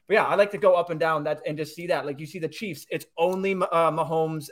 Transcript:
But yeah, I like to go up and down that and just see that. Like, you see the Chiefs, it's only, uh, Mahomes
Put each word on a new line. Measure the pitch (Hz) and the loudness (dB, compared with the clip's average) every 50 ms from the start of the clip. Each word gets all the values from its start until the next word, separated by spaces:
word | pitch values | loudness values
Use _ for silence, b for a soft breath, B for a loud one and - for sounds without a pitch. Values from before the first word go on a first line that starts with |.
| b - | b 0
But | 190 | 2
yeah, | 220 156 | 2 4
I | 131 160 | 4 4
like | 190 208 202 | 4 4 2
to | 208 180 | 2 2
go | 202 190 180 | 4 6 6
up | 175 170 175 | 6 4 0
and | 165 156 | -2 0
down | 165 160 160 151 147 | 0 2 2 0 0
that | 151 151 147 - | -2 -4 -4 -4
and | 165 151 147 | -6 -6 -6
just | 156 151 - | -6 -8 -8
see | 170 175 175 | -10 -4 -2
that. | 170 147 131 | -2 -2 -2
Like, | 143 143 135 | -4 -8 -8
you | 160 | -10
see | 147 - 185 | -12 -8 -8
the | 160 156 | -8 -8
Chiefs, | 170 - 226 202 156 - - - | -8 -8 -10 -8 -10 -10 -10 -8
it's | 180 160 - - _ - | -8 -8 -8 -10 _ 0
only, | 170 180 185 190 190 196 196 | 0 2 2 0 0 -2 0
uh, | 185 180 - 170 165 165 160 | 0 0 2 2 4 4 4
Mahomes | 151 160 160 143 165 160 160 160 160 156 147 - | 2 0 -2 0 0 0 0 0 -2 -6 -8 -10